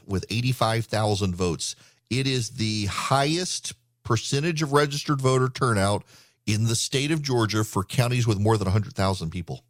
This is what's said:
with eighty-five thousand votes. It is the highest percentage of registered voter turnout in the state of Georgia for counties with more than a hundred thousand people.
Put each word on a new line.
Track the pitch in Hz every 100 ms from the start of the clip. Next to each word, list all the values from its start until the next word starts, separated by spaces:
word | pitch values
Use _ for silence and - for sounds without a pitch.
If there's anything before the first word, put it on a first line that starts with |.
| -
with | 95 -
eighty-five | 110 127 123 113 113 -
thousand | 107 107 98 98
votes. | 87 90 73 - - - _ -
It | 123 135
is | 127 107
the | 120 110 107 101
highest | - - 135 143 165 180 - - - _ _
percentage | - 113 - 139 165 156
of | 151
registered | 143 147 143 - 139
voter | 131 131 127
turnout | - 127 104 98 104 - - _ _ -
in | 107
the | 113 113
state | - 135 147
of | 160
Georgia | 143 123 107 107
for | 107 98
counties | 95 - 120 123 117
with | 98
more | 104 110
than | 92
a |
hundred | 92 98
thousand | - 95 95 82
people. | 90 82 65